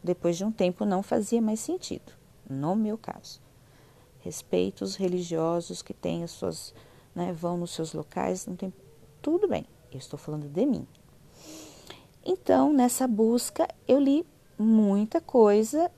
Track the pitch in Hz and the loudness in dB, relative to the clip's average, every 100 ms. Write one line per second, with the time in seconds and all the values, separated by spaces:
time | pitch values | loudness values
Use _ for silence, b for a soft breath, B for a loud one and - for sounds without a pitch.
0 | 175 175 175 170 202 220 180 180 208 185 | -2 -2 0 0 -4 0 0 0 0 0
1 | 202 240 202 233 220 220 - 359 - - | 0 -2 0 0 0 -2 -4 -6 -6 -12
2 | - - _ - - 135 147 202 214 226 | -12 -20 _ -20 -10 -4 -2 0 -2 -4
3 | - - - - b b b b b b | -10 -14 -16 -20 b b b b b b
4 | b - 180 165 - 180 185 - 196 190 | b -16 -14 -12 -2 0 0 -2 -8 -4
5 | 190 180 175 165 160 170 170 175 - - | -2 -2 -4 -2 0 -2 -6 -14 -14 -8
6 | 175 170 170 - 185 160 - b b b | -6 -6 -8 -6 -6 -6 -14 b b b
7 | b 180 175 165 175 175 170 - 160 156 | b -8 -6 -4 -4 -4 -6 -6 -8 -8
8 | 151 - - 185 - 180 190 - - - | -8 -4 -4 -4 -6 -8 -10 -10 -20 -20
9 | - - - 339 403 185 80 - - 131 | -20 -8 -2 0 0 -2 -6 -20 -18 -18
10 | - 147 - 151 143 147 277 190 - - | -14 -14 -10 -8 -6 -2 0 0 -6 -18
11 | - - - B B B B B B B | -20 -20 -20 B B B B B B B
12 | B _ - 370 - 269 277 285 247 - | B _ -4 -4 2 4 6 4 2 2
13 | 262 208 226 240 - - 330 - - 262 | 0 2 2 2 -2 -4 -4 -4 2 4
14 | 277 285 - _ _ - 220 220 208 196 | 6 2 0 _ _ 0 4 6 6 2
15 | 220 330 - 254 214 208 220 302 339 | 0 -4 0 6 8 6 2 0 0